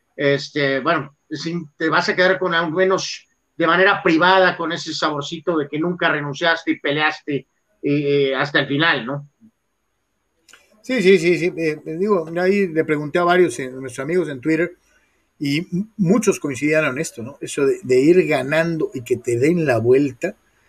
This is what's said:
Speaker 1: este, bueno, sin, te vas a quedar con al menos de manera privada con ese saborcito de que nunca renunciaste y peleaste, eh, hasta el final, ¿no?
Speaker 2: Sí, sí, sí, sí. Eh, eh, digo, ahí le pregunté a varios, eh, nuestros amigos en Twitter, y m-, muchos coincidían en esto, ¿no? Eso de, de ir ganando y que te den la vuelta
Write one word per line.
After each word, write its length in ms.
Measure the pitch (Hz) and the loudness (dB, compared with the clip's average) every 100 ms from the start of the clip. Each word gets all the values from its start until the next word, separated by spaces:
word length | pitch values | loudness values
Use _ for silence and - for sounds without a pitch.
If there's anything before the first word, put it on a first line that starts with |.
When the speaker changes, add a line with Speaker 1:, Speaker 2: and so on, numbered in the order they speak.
| _ | _
Speaker 1:
este, 640 | - 143 139 143 143 139 135 | -2 0 0 -2 -4 -2 0
bueno, 380 | 131 170 - _ - | 0 -2 -4 _ -14
sin, 400 | 151 165 170 156 - | -10 -6 -8 -8 -6
te 120 | 160 | -2
vas 200 | 160 196 | 0 0
a 60 | |
quedar 240 | 185 180 185 | 2 2 2
con 160 | 185 | 0
al 160 | 170 170 | -2 -2
menos 540 | 165 185 185 - - _ _ _ - | 0 2 0 -4 -12 _ _ _ -4
de 100 | 165 | 0
manera 340 | 175 190 196 | 4 4 2
privada 520 | 185 160 180 190 185 175 | 2 4 4 4 4 0
con 140 | 165 | -6
ese 240 | 165 160 | -6 -8
saborcito 640 | 151 160 147 - 170 185 165 | -4 -4 -4 -8 -8 -4 -2
de 100 | 143 | -2
que 120 | 151 | -4
nunca 300 | 170 180 165 | -4 -2 -2
renunciaste 600 | 151 147 139 170 160 - | -2 -4 -2 -2 -2 -2
y 80 | 156 | -4
peleaste, 720 | 151 143 151 - - 139 - _ _ _ | -2 0 -2 -4 -6 -6 -8 _ _ _
eh, 520 | 147 143 143 143 139 131 | -2 0 0 2 2 0
hasta 240 | 143 151 | 0 0
el 80 | 139 | 0
final, 360 | 143 165 143 | 0 0 0
¿no? 240 | 113 143 143 _ 110 _ _ _ _ _ _ _ _ _ _ - _ _ | -4 -10 -12 _ -20 _ _ _ _ _ _ _ _ _ _ -20 _ _
Speaker 2:
Sí, 220 | - 254 | -4 2
sí, 160 | 185 196 | 6 6
sí, 200 | 170 165 | 4 0
sí. 80 | 170 160 | 0 -2
Eh, 240 | 165 151 | -4 -4
eh, 120 | 160 160 | -8 -4
digo, 260 | 202 196 160 170 | 0 0 -2 -2
ahí 280 | 185 202 190 | 0 0 0
le 160 | 160 | 0
pregunté 340 | 160 151 147 170 | -2 -2 -2 0
a 60 | |
varios, 340 | 175 180 170 123 | 2 4 2 0
eh, 100 | 131 | -10
nuestros 360 | 131 131 120 | -10 -12 -8
amigos 240 | 139 180 180 | -4 -2 -2
en 120 | 139 | -4
Twitter, 360 | 147 160 170 - _ _ _ _ _ - | -2 0 -2 -6 _ _ _ _ _ -10
y 180 | 143 147 | -4 -4
m-, 300 | 185 175 214 - | -2 -4 -4 -2
muchos 420 | 170 226 - 180 | 2 2 2 0
coincidían 460 | 151 123 147 156 | -2 -4 0 2
en 140 | 151 127 | 0 -4
esto, 220 | 156 - | -8 -10
¿no? 120 | 113 - | -14 -12
Eso 260 | 123 - 139 | -10 -2 0
de, 140 | 127 | 0
de 180 | 127 127 | 2 4
ir 280 | 143 180 156 | 6 6 4
ganando 640 | 143 131 156 165 165 - | 0 0 0 0 -2 -4
y 80 | 139 | -6
que 140 | 120 113 | -4 -4
te 220 | - 120 | -2 0
den 280 | 143 175 151 | 2 2 2
la 120 | 117 | 0
vuelta 580 | 117 131 143 120 175 - _ _ | 4 4 2 -2 -8 -8 _ _